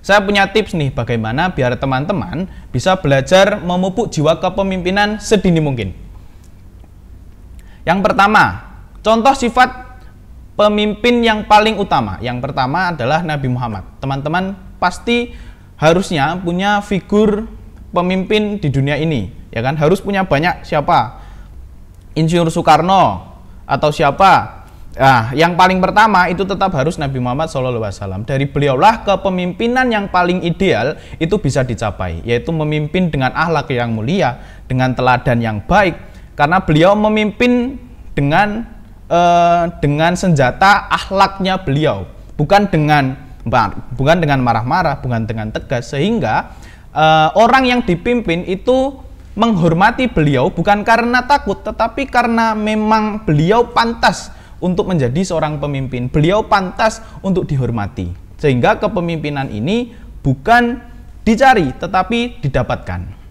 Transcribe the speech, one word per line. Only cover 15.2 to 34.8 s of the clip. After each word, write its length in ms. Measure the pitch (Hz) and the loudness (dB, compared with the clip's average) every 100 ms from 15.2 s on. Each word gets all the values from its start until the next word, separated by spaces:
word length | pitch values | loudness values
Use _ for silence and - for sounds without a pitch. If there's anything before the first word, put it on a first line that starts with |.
| 240 - - - - - | -2 -12 -18 -20 -20 0
harusnya 560 | 156 170 196 170 160 180 | 2 2 0 -2 -2 -2
punya 400 | 175 180 196 208 202 | -4 -2 0 0 0
figur 640 | 196 - 208 214 202 226 - - - - | -4 0 2 2 0 -6 -16 -20 -20 -4
pemimpin 720 | 185 180 185 185 214 208 208 | -2 0 -2 0 0 0 -2
di 80 | 151 | -2
dunia 320 | 135 139 143 | 0 -2 -2
ini, 320 | 160 139 92 - - | -2 -2 -6 -12 -10
ya 160 | 113 123 | -4 -4
kan? 80 | 151 | 0
Harus 160 | 151 190 | 2 2
punya 240 | 202 196 185 | 0 -2 0
banyak 320 | 139 175 - | 0 0 -4
siapa? 640 | - 156 143 156 113 - - - - - - - - - - | -4 -2 2 2 2 -8 -18 -20 -20 -18 -20 -20 -20 -20 -8
Insinyur 400 | - 160 175 165 | -2 2 2 0
Soekarno 800 | 165 165 151 170 190 143 92 - - - - - | 0 2 4 4 2 2 -2 -12 -20 -20 -18 -6
atau 240 | 135 151 | -2 -2
siapa? 720 | 147 147 135 190 147 104 - - - - - | 0 0 4 4 4 2 -12 -20 -20 -18 2
Nah, 400 | 135 123 113 135 | 4 4 2 2
yang 240 | 170 180 | 2 4
paling 240 | 185 185 | 4 4
pertama 480 | 185 202 220 190 180 | 2 4 4 4 2
itu 160 | 180 196 | 0 -4
tetap 240 | 196 196 | -2 0
harus 240 | 185 160 170 | 0 -2 -2
Nabi 240 | 143 131 | -6 -4
Muhammad 320 | 123 131 160 | -4 -2 -4
shallallahu 320 | 139 127 117 | -4 -4 -4
alaihi 160 | 107 95 | -6 -6
wasallam. 240 | 98 95 | -8 -8
Dari 240 | 110 135 139 | -4 -2 -2
beliaulah 560 | 143 143 131 196 226 | 0 0 4 4 4
kepemimpinan 880 | 196 190 196 185 180 180 233 254 254 | -2 0 0 -2 -4 -2 -2 0 0
yang 160 | 214 196 | 0 0
paling 320 | 180 175 180 | 0 2 0
ideal 560 | 175 160 190 110 123 156 - - | -2 0 0 2 0 -4 -14 -6
itu 160 | 165 202 | -2 0
bisa 320 | 143 135 123 | 0 -2 -2
dicapai, 560 | 110 107 - 92 82 | -2 -4 -4 -8 -6
yaitu 320 | 80 120 - 160 | -2 -2 -2 -4
memimpin 560 | 151 151 151 185 180 | -2 -2 -2 -2 0
dengan 240 | 147 127 123 | 0 -2 0
akhlak 320 | 165 156 - 123 | 0 0 -2 -2
yang 160 | 120 | -2
mulia, 480 | 113 113 190 143 123 - - - | -2 -2 0 0 -2 -14 -20 -6
dengan 240 | 127 | 0